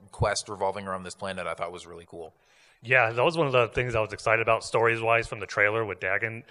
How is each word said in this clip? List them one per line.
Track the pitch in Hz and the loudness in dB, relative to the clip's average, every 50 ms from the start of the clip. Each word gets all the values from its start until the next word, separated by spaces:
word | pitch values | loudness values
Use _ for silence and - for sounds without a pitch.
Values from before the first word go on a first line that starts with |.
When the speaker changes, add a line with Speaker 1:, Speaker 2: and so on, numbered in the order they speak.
| 101 101 - | -20 -16 -6
Speaker 1:
quest | - 117 104 101 - - - | -2 0 0 0 -2 -4 -6
revolving | 107 95 98 98 92 104 98 | -4 -2 0 0 0 -2 -4
around | 98 95 95 90 | -6 -6 -6 -8
this | 90 85 | -10 -12
planet, | - - 98 95 92 87 | -8 -8 -8 -6 -6 -6
I | 85 82 | -6 -6
thought | - 90 85 87 | -4 -6 -6 -8
was | 90 82 | -10 -14
really | 85 87 85 85 - | -16 -16 -18 -18 -16
cool. | - 85 82 78 - _ _ _ _ _ _ _ _ _ - | -16 -14 -14 -14 -16 _ _ _ _ _ _ _ _ _ -4
Speaker 2:
Yeah, | 117 127 131 120 113 | 2 4 4 4 4
that | 117 120 123 | 2 2 2
was | 170 165 | 2 4
one | 165 156 | 2 2
of | 139 127 | 4 4
the | 127 120 110 | 4 4 4
things | - 135 123 123 117 | 2 -2 -2 0 0
I | 113 | 0
was | 107 101 101 | 0 -2 -4
excited | - - 113 110 113 | -4 0 2 2 4
about | 113 113 113 107 - | 4 4 2 2 0
stories-wise | - - 120 113 117 113 113 113 113 117 117 113 | 0 0 2 4 4 2 2 2 2 2 2 2
from | - - 110 | -2 -6 -10
the | 95 | -10
trailer | - - - 101 104 107 113 113 | -4 0 2 2 4 4 2 -2
with | 101 92 - | -4 -4 -4
Dagan | - 95 95 101 113 113 113 113 120 - | -2 -2 -2 -2 -2 -4 -6 -8 -14 -18